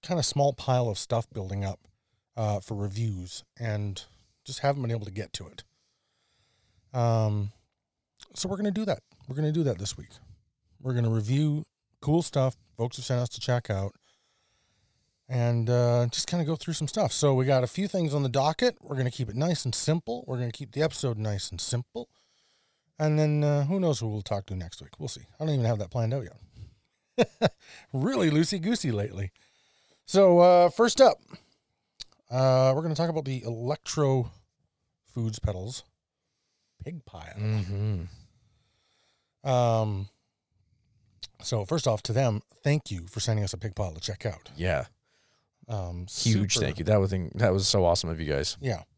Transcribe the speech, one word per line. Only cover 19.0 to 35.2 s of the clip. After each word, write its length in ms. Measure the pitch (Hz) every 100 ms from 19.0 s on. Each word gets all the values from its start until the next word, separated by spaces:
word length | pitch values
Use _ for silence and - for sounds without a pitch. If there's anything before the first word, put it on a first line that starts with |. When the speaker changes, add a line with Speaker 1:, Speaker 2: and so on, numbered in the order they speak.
| 127
Speaker 1:
keep 180 | - 127
it 60 | 117
nice 300 | 160 165 127
and 100 | 113
simple. 480 | - 165 - 240 -
We're 120 | 127
gonna 120 | 123
keep 180 | - 123
the 100 | 123
episode 360 | 156 - 143 110
nice 320 | 107 101 -
and 80 | 87
simple. 480 | - 120 123 - 240 _ _ _ _ _ _ _ _ _
And 200 | 156 151
then, 240 | 151 147
uh, 220 | 147 147 139
who 140 | 190
knows 200 | 175 131
who 80 | 117
we'll 120 | 107
talk 240 | 98 101 95
to 80 | 92
next 260 | 85 -
week. 180 | 69 -
We'll 80 | 120
see. 160 | - - _
I 60 | 156
don't 80 |
even 120 | 143 117
have 140 | 110
that 120 | 95
planned 220 | 123 113
out 100 | 135
yet. 1300 | 104 - - - - _ _ _ _ - - _ 226 - -
<laughs> 220 | - -
Really 360 | 135 160 262 170
loosey-goosey 640 | 151 165 196 170 233 151
lately. 400 | 107 104 92 98 _ _ _ _ _ _ _ -
So, 340 | 190 196 175
uh, 300 | 175 180 175
first 300 | - 233 -
up, 200 | 262 - _ - _ _ _ _ _ _ - _ _
uh, 440 | 123 131 131 131 135
we're 60 |
gonna 140 | 160 151
talk 140 | 170
about 160 | 160 135
the 160 | 131
Electro 880 | 117 113 120 151 - - 143 135 117 - _ _ _ _ _ _ _
Foods 260 | -